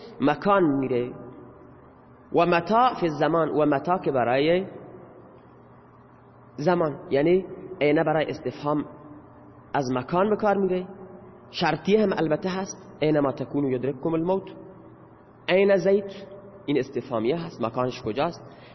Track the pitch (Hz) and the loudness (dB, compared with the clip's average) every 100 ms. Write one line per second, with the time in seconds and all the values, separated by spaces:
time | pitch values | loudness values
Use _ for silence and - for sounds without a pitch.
0 | - - 135 147 196 196 170 139 131 123 | -18 -2 -2 0 2 4 4 2 0 -2
1 | 123 - - - - - - - - - | -4 -8 -18 -20 -20 -20 -20 -20 -20 -20
2 | - - - 151 170 175 170 220 254 240 | -20 -20 -2 2 4 2 2 4 4 2
3 | 170 147 151 165 156 143 151 139 147 185 | -2 0 2 2 2 2 2 2 2 0
4 | 170 135 117 131 151 180 196 - - - | 0 0 2 2 4 2 0 -10 -18 -20
5 | - - - - - - - - - - | -20 -20 -20 -20 -20 -20 -20 -20 -20 -20
6 | - - - - - - 151 175 160 139 | -20 -20 -20 -20 -20 -4 0 2 0 -2
7 | - 135 156 185 185 - - - 147 151 | -2 2 4 2 0 -12 -14 0 2 4
8 | 160 156 147 127 127 - 147 151 127 - | 2 0 0 -4 -8 -6 -4 -2 -4 -12
9 | - - - - - - - 139 127 127 | -20 -20 -20 -20 -20 -20 -6 -4 -2 -2
10 | 127 175 208 208 214 202 190 180 185 - | 0 0 2 2 2 2 2 -2 -4 -14
11 | - - - - - - 170 151 - 214 | -18 -20 -20 -20 -16 -2 0 0 2 4
12 | 202 175 156 151 185 185 190 - - - | 4 2 0 0 -2 -4 -6 -10 -18 -2
13 | 151 151 143 123 127 143 143 127 127 139 | 2 2 2 -2 -6 -2 -2 -2 -4 -4
14 | 165 160 165 190 - - - - - - | -2 -2 0 -2 -4 -16 -20 -20 -20 -20
15 | - - - - - 180 202 196 175 202 | -20 -20 -20 -16 0 4 6 4 4 2
16 | 202 - - - - - - 143 127 123 | 0 -12 -16 -18 -20 -16 -2 -2 0 -6
17 | - 117 113 170 170 - 113 120 127 120 | -4 -2 0 -2 -6 -6 -4 -2 -2 -4
18 | 110 110 165 165 - - - | -6 -2 -4 -4 -18 -20 -20